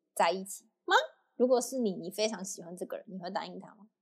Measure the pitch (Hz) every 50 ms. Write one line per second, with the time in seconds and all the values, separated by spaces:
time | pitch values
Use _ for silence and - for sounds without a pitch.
0 | _ _ - - 190 170 175 190 190 - - - - _ _ _ _ - 370 508
1 | - - - _ _ _ _ - 240 254 262 240 240 - 269 262 240 208 180 160
2 | 160 175 190 - 214 226 220 175 185 190 - - 170 170 180 175 - - - -
3 | - - 180 185 175 185 190 165 151 175 180 185 190 - 160 - 202 - _ _